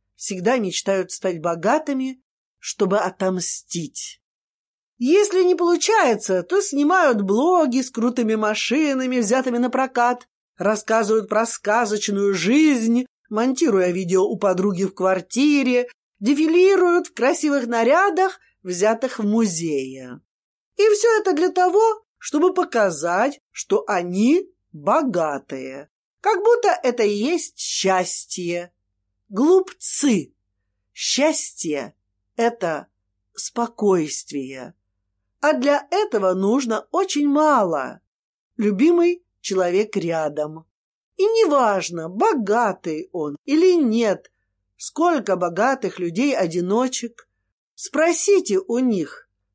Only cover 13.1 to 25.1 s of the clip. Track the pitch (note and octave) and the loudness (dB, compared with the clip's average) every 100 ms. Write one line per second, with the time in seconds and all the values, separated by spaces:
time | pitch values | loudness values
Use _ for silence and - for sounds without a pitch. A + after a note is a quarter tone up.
13.1 | _ - G#3 B3+ C4 E4 G3 F3+ F3 F3+ | _ -8 -2 -2 0 2 2 2 0 0
14.1 | F#3 G3 G#3+ G3+ F3 G3+ F3+ F#3+ - F#3 | 2 2 0 0 0 0 0 -4 -2 0
15.1 | F#3 F3+ A3+ D4 C#4+ B3+ B3 B3 - _ | 0 -2 0 2 2 2 0 -2 -8 _
16.1 | _ G3+ C#4+ D#4 E4+ F#4 G4 F4+ F4 - | _ 0 2 2 4 6 6 4 2 0
17.1 | - B3+ - D#4 C#4+ A#3 A#3 A#3 D#4+ G4+ | -2 0 0 0 0 0 0 2 4 2
18.1 | E4+ F#4+ - _ _ F#3 F3 G#3 A3+ B3+ | 2 0 -2 _ _ -8 0 0 0 -4
19.1 | - G#3 A3 A3 E3 E3 C#3+ C3 C3 B2+ | -4 0 2 0 -2 -2 -4 -4 -10 -16
20.1 | B2 _ _ _ _ _ - G#4+ G#4 A#4 | -18 _ _ _ _ _ 0 2 4 2
21.1 | A4 G#4 D4+ F4+ - F4+ F#4+ A4+ G#4+ - | 2 2 0 0 2 2 4 2 0 -8
22.1 | _ - D4+ F4+ F#4 F4+ A#3 G3+ D3+ E3+ | _ -4 0 2 2 0 0 0 0 -2
23.1 | E3+ B3+ C#4+ _ - - G3+ - G3 F3 | 0 -2 -4 _ -14 -2 -2 0 -4 -2
24.1 | F3+ A#3 E4+ G4+ _ _ D3+ D3 C#4 C#4 | 0 4 2 0 _ _ -8 0 0 0